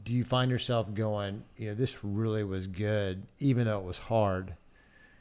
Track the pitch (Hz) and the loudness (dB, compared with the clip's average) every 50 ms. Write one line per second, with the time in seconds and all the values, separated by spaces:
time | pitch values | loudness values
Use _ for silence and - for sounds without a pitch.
0 | 101 107 120 123 113 - 135 127 127 127 123 113 - - 123 117 107 104 104 104 | -4 -2 0 0 2 2 2 4 4 4 2 0 0 2 2 2 2 0 0 0
1 | 110 107 104 104 101 98 101 113 - - - - 110 107 104 107 131 127 - - | 0 0 2 0 0 -2 -4 -6 -10 -14 -12 -8 -6 -6 0 0 0 0 -2 -4
2 | - 101 101 104 113 113 107 107 104 98 95 95 92 95 92 98 107 104 107 104 | -6 -2 -2 0 0 2 0 0 0 -2 -2 -4 -4 -6 -4 -2 0 2 2 2
3 | 101 95 92 95 107 - - - 139 139 127 123 117 110 107 101 95 90 87 - | 0 0 -2 -4 -8 -12 -8 -2 2 2 4 4 2 2 0 -2 -4 -6 -8 -10
4 | - - 113 113 107 98 92 92 95 92 82 - _ - - - _ _ _ - | -4 0 2 2 4 2 2 -2 -4 -6 -10 -14 _ -20 -20 -20 _ _ _ -20
5 | - - - - | -20 -20 -20 -20